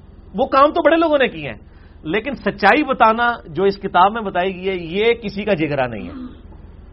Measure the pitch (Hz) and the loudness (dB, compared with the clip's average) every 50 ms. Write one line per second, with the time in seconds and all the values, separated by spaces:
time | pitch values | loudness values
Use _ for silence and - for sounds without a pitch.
0 | - - - - - - - 196 - - 277 269 277 302 339 359 - 370 330 330 | -20 -20 -20 -20 -20 -10 -4 -4 -2 0 4 4 4 4 4 2 2 4 4 4
1 | 339 311 302 277 247 202 - 156 147 127 107 - - - - - - - - - | 4 2 2 2 2 0 -2 -6 -10 -10 -12 -12 -16 -20 -20 -20 -20 -20 -20 -14
2 | - 156 175 220 214 285 240 - - 202 196 - 208 196 233 302 294 269 254 - | -6 -4 -4 -4 -4 -6 -8 -6 -6 -6 -2 2 4 4 4 4 2 0 2 4
3 | 240 220 226 233 240 240 233 - - 175 147 160 196 196 196 190 190 185 - 175 | 4 4 4 4 0 -2 -2 -4 -8 -10 -4 0 0 0 0 -2 -4 0 2 4
4 | 180 202 220 233 214 196 170 180 180 196 185 175 185 190 190 180 170 156 170 202 | 4 4 2 0 -6 -4 -2 -2 -2 -2 -4 -6 -6 -6 -6 -6 -6 -6 -4 0
5 | 214 233 240 233 208 202 143 190 208 214 196 147 156 143 143 135 127 120 113 101 | 0 0 0 0 -4 -8 -8 -6 -2 -2 0 0 0 0 0 -2 -2 -2 -4 -8
6 | 95 90 90 - - - - - - - - - - - - - - - | -12 -12 -12 -12 -14 -14 -16 -18 -20 -20 -20 -20 -20 -20 -20 -20 -20 -20